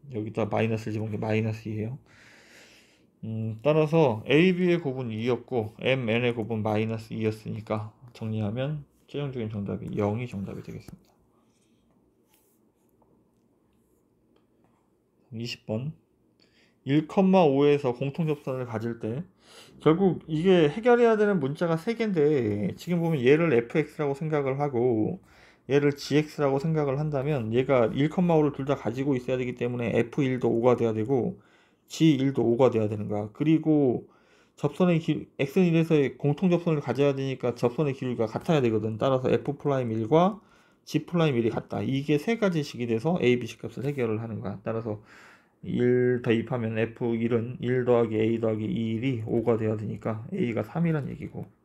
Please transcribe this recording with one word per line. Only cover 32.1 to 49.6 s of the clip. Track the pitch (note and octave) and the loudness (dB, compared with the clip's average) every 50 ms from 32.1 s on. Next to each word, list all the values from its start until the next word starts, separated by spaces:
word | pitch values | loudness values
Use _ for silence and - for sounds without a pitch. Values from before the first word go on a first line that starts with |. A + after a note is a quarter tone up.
| D3+ | 4
일도 | B2+ C3 C#3 C3+ C3 A#2+ | 4 2 0 0 2 2
오가 | A#2 A#2+ A#2+ C3 B2 | 2 4 4 4 4
돼야 | G#2 A2 A2 G#2 | 4 2 -2 0
되는 | A2 G#2 G#2 - | -2 -4 -6 -6
거야. | G#2+ G#2 G#2 G#2+ - | -4 -6 -6 -8 -6
그리고 | - C#3+ D3+ D#3+ D#3 D#3 D#3+ D#3 D3 C#3+ C3 A2+ - - - _ _ _ _ _ _ _ _ _ | -4 2 2 2 2 4 2 2 4 4 4 2 0 -4 -10 _ _ _ _ _ _ _ _ _
접선의 | - - C#3+ - - F#3+ F3+ F3 D#3+ | -4 -4 -4 0 2 2 4 4 2
기-, | E3 - D#3 - - - _ - | 2 0 -2 -2 -4 -12 _ -4
X는 | C3+ C#3 - G3 F#3 F3 | -4 0 2 2 4 4
일에서의 | E3 E3 D#3+ E3 E3+ D3+ C#3 B2 - - | 4 4 4 4 4 2 2 2 -2 -2
공통 | - C#3+ D3 - G3+ F#3 | -2 -2 0 2 2 2
접선을 | F3 E3+ E3+ F3 D#3+ D3 | 2 2 2 0 0 0
가져야 | C#3+ - A#2 A#2+ C#3+ C#3+ C#3 | 0 -2 0 2 2 2 2
되니까 | C3+ C3+ C3+ C3 - - B2 A#2 | 0 -4 -6 -6 -2 -2 -4 -2
접선의 | - - A#2+ A#2+ - D#3+ C#3+ B2+ | 0 -2 -2 0 0 -2 -2 -2
기울기가 | - - B2+ B2 A#2+ A2+ | -4 -4 -4 -2 -2 -2
같아야 | G#2+ - - - - E3+ D3 C3 | -2 -2 -6 -2 2 2 4 4
되거든. | A#2 A2 A2 G#2+ A2 A2 A2 | 4 2 2 0 -2 -4 -2
따라서 | - C3+ C3+ C3 B2+ A#2 | 0 0 0 2 2 2
에프 | A2 A#2 A#2 - C#3 | 0 0 0 -4 -8
프라임 | - - D3 C#3 C3 B2+ A#2 A2 | -4 -2 -2 -2 -2 -2 -2 -4
일과 | A2+ A2+ A2 D3 D#3+ F3 F#3+ G#3+ F#3+ _ _ _ _ _ _ _ _ _ | -4 -2 2 4 4 4 4 0 -4 _ _ _ _ _ _ _ _ _
지 | - - D3+ D#3 | -4 -4 -4 -4
프라임 | - - F3 D#3+ D#3 C3+ | -2 0 0 2 2 2
일이 | A#2 A2+ A2+ | 2 0 0
같다. | - - - - - A2+ G2+ | -2 -2 -8 -6 -6 -6 -4
이게 | A2+ C3 C3+ C#3 D3 D3+ D3 | -2 -2 -4 0 0 0 0
세 | D3 - A#3 A3+ | 2 -2 -2 0
가지 | A3 G3 F3 D#3+ C#3+ | 0 0 0 0 -4
식이 | - - A#2 B2 | -4 -6 -6 -2
돼서 | A#2 A2+ A2+ A2 D#3 F3+ - - | -2 -2 0 0 0 -2 2 4
A, | B2 B2 B2 | 2 2 2
B | A#2+ | 0
식 | A2+ - _ | -8 -12 _
값을 | - A2+ - - A#2 | -14 -12 -12 -8 -8
해결을 | C#3+ C#3+ C3+ A#2+ A2+ A2 G#2+ A#2 | -6 -4 -2 -2 -2 -2 -4 -6
하는 | A2+ G#2+ G2+ | -8 -10 -8
거야. | A#2+ F#2+ G2+ - - | -8 -8 -10 -8 -8
따라서 | A2+ A2 A2+ A#2 A#2 G#2 G#2 - - - - - - - _ _ _ _ _ - | -6 -6 -6 -4 -6 -8 -8 -10 -20 -20 -20 -20 -20 -20 _ _ _ _ _ -10
일 | - - A#2+ B2 B2 B2 B2 B2 B2 B2 B2 B2 | -6 -2 0 2 2 4 4 2 2 0 0 0
대입하면 | B2+ A2+ A2+ A2+ A2+ C3+ B2 A2+ A2 A2+ A2 | 0 0 0 0 -4 -4 -4 -4 -4 -2 -2
에프 | A2+ A2+ A2+ - B2+ A#2+ A#2 | -2 -4 -4 -6 -4 -2 -2
일은 | A2+ A#2 A#2 A#2+ A2+ G#2+ B2 B2+ - | -2 0 0 0 0 -2 -4 -10 -8
일 | - A#2+ B2+ B2+ B2 | -4 -2 -2 0 2
더하기 | B2 B2 A#2 A#2+ A2+ A2 | 2 4 2 2 2 0
A | G#2+ A2 A2 A2+ A2+ | 0 0 0 0 0
더하기 | A#2 A2 A2 G#2+ A2 | 0 -2 -2 -2 -4
이 | G#2+ A#2+ A#2+ A2+ A2+ A2+ | -4 -4 -4 -2 -4 -4
일이 | A2 A#2 C3+ C3 A2+ A2 | -2 -2 -2 -4 -4 -4
오가 | A#2 A#2+ A#2 A2+ A#2+ A#2 | -2 -2 -2 0 0 0
돼야 | G#2+ | 0